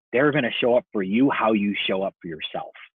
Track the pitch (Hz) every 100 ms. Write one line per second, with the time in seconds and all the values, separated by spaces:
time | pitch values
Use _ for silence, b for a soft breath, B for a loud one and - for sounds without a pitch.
0 | _ 120 147 131 117 - 123 123 - 107
1 | 95 110 139 120 110 110 101 98 - 95
2 | 95 - 87 80 - 90 76 - -